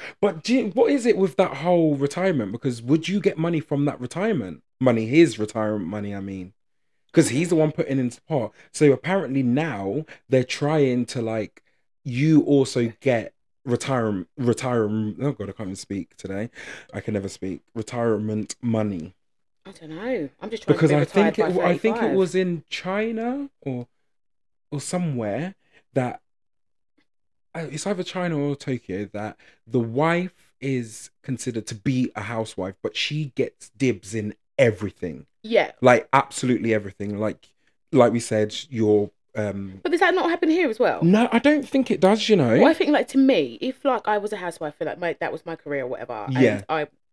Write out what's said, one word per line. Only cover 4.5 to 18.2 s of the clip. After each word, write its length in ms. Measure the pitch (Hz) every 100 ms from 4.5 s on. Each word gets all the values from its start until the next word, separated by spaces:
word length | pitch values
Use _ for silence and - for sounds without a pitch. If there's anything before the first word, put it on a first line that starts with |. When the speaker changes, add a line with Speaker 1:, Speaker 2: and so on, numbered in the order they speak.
| 76 _ _
Speaker 1:
money? 240 | 131 117 110
His 340 | 151 165 107
retirement 480 | 107 113 107 107 82
money, 260 | 104 101
I 60 | 101
mean. 320 | 98 95 92 _ _ _ _ _ _
'Cause 160 | 170 117
he's 180 | 127 175
the 80 | 165
one 160 | 156
putting 280 | 160 - 135
in 120 | 123
support. 400 | - - 147 107 - -
So 180 | - 151
apparently 520 | 127 156 196 131 135
now 600 | 127 131 160 104 98 135 160 - -
they're 160 | 131
trying 600 | 123 - 147 156 135 123 117
to, 140 | 127
like, 420 | 113 113 104 _ _ _ _ _
you 380 | 139 120 156 151
also 500 | - 143 131 127 117 -
get 340 | 135 117 - - _ _ 117
retirem-, 600 | 120 - 131 110 98 - -
retirem-, 840 | 120 113 127 120 107 110 107 98
oh 80 | 135
God, 180 | 120 95
I 40 |
can't 160 | - 98
even 60 | 98
speak 400 | - 98 85 -
today. 320 | 92 98 117 - - - -
I 60 | 101
can 140 | -
never 160 | 104 98
speak. 320 | - 95 - _
Retirement 840 | 113 107 120 117 104